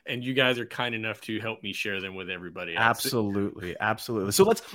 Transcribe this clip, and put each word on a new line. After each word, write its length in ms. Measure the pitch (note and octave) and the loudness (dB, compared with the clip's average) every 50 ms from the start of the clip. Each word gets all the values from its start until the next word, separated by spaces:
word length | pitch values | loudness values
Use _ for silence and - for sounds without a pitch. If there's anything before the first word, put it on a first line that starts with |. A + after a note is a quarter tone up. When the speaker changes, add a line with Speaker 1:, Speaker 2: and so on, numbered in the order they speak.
| - | -8
Speaker 1:
and 160 | - C3 B2 | -6 -6 -4
you 100 | B2 B2+ | -2 0
guys 280 | C3 C3+ C3 B2+ B2+ A#2+ | 4 4 6 6 4 2
are 60 | A#2 | -2
kind 280 | - - - B2 A#2+ A#2 | -6 -4 -2 -2 -2 -2
enough 260 | A2 A2 A2 G#2+ - | -2 -4 -4 -6 -6
to 180 | - - A2 G#2 | -4 -4 -4 -2
help 240 | G#2+ A2 A2 - - | -2 -4 -6 -6 -6
me 80 | G2+ | -6
share 280 | F2+ - - G#2 G2 G2 | -4 -4 -2 -2 -2 -4
them 140 | F#2 F#2+ F#2+ | -4 -6 -8
with 160 | F#2+ F#2 F2+ | -8 -6 -6
everybody 460 | F#2 F2+ F2+ F2 E2 F#2 F2+ E2+ E2 | -8 -8 -8 -10 -8 -8 -6 -4 0
else. 80 | F#2+ A2+ | 2 4
Speaker 2:
Absolutely, 880 | A#2 A#2 - - - - A#2+ G#2+ G2+ G2 G2+ G2+ G2+ - - F#2 F2 E2 - | 4 4 2 0 -2 0 0 0 0 0 0 0 -2 -2 -6 -8 -8 -4 -2
absolutely. 500 | G#2 G#2+ A2 - - - A#2 G#2+ F#2+ G2+ | 0 0 0 -2 -4 -4 -2 -2 0 2
So 140 | G2+ - F#3+ | 6 6 8
let's, 180 | G#3+ A3+ - - - - | 8 6 2 0 -12 -8